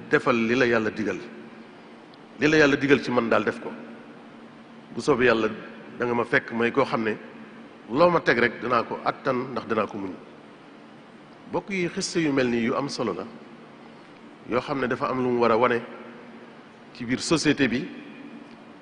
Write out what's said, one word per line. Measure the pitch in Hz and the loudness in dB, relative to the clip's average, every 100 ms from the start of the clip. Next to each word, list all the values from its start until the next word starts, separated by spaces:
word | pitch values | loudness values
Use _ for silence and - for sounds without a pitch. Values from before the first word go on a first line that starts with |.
| - | 0
defal | 147 143 117 | 0 2 2
li | 113 127 | 2 2
la | 123 | 4
Yàlla | 117 110 | 2 0
digal. | 107 104 87 - - - - - - - - - - - - | -2 -4 -4 -8 -16 -18 -20 -20 -20 -20 -20 -20 -20 -14 0
Li | 143 | 4
la | 156 | 6
Yàlla | 147 135 | 6 4
digal | 135 127 | 4 4
ci | 123 | 4
man | 120 117 | 0 2
daal, | 110 | 2
def | 107 - | 2 -4
ko. | - - - - - - - - - - - - - 117 | -8 -12 -14 -18 -18 -20 -20 -20 -20 -20 -20 -20 -12 -4
Bu | |
soobee | 131 123 123 | 0 4 4
Yàlla, | 113 110 107 - - - - | 4 2 -4 -12 -16 -12 -4
da | 120 | -2
nga | |
ma | 120 | 0
fekk | 110 139 - | 2 0 0
may | 117 117 | 0 2
koo | 131 127 | 2 0
xam | 123 | 0
ne | 110 113 - - - - - - - | -2 -4 -8 -18 -18 -20 -20 -18 -4
loo | 131 175 | 4 4
ma | 170 | 4
teg | 180 117 | 2 4
rek, | 117 - | 2 0
danaa | 120 120 | 0 0
ko | 113 107 123 | 0 -4 -4
attan, | - 139 127 131 | -2 -2 -2 -4
ndax | 113 107 | -6 -2
danaa | 110 98 | -2 -2
ko | 104 | -4
muñ." | 95 80 - - - - - - - - - - - - - | -10 -10 -16 -20 -20 -20 -20 -20 -20 -20 -20 -20 -20 -20 -8
Mbokk | 170 185 | -8 -4
yi, | 190 165 | -4 -4
xiste | 190 - 170 | -4 -4 0
yu | 156 | 2
mel | 135 123 | 2 2
nii | 120 113 | 2 2
yu | 110 | 0
am | 139 | -2
solo | - 113 | -2 -2
la, | 87 - - - - - - - - - - - - - | -4 -8 -12 -20 -20 -20 -20 -20 -20 -20 -20 -20 -16 -4
yoo | 120 | -4
xam | - 139 | -2 -2
ne | 123 | -2
dafa | 127 131 | -2 -2
am | 131 | 0
lu | 127 | 0
mu | 120 | 2
war | 117 | 4
a | 113 | 4
wane | 123 117 117 - - - - - - - - - - | 4 2 -4 -14 -16 -18 -18 -20 -20 -20 -20 -20 -18
ci | - 120 | -10 -6
biir | 127 | -4
société | - 156 151 139 131 | 0 2 2 4 2
bi, | 123 175 - - - - - - - - - | 0 -4 -12 -16 -16 -18 -18 -18 -20 -20 -20